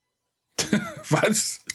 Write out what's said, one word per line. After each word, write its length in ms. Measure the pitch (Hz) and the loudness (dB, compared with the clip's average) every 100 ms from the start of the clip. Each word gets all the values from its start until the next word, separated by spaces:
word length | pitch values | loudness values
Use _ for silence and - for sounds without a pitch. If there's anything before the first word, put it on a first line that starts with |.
| _ _ _ _ _ - | _ _ _ _ _ -6
<laughs> 60 | - - - - - | 0 0 -2 -10 0
Was? 560 | 156 220 214 - - - | 2 4 2 0 -6 -12